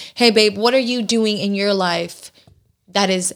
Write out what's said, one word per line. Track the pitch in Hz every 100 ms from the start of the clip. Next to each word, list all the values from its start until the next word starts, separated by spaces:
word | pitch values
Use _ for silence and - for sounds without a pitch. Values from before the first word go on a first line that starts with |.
| -
"Hey, | - 240
babe, | 214 214 196
what | 233 262
are |
you | 240 247
doing | 208 226 214 208
in | 202
your | 196 202
life | 196 180 170 175 - - _ _ _ _ _ _
that | 196 196
is | 185 180